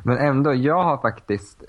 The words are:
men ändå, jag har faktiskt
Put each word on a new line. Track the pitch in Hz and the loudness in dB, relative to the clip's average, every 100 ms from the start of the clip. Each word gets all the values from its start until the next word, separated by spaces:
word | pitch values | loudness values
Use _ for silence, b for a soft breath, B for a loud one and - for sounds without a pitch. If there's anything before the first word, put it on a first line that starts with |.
men | - 123 | -2 0
ändå, | 147 135 147 | 2 2 2
jag | 131 135 170 | 2 2 2
har | 175 139 | 0 0
faktiskt | 117 - - 101 98 - | -2 -4 -4 -6 -6 -20